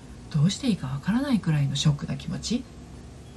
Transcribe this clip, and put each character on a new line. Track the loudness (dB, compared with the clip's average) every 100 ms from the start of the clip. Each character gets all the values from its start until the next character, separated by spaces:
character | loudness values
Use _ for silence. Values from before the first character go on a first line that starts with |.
| -16 -16 -2
ど | 4
う | 4
し | 4
て | 2
い |
い | 0
か | 0
わ | -4
か | 0
ら | 2
な | 2
い | 2
く | 4
ら | 2
い | 2
の | 4
シ | 4
ョ |
ッ |
ク | 2 0
な | -6
気 | -4
持 | -6
ち、 | -2 -2 -2 -14 -16 -16 -16 -16 -16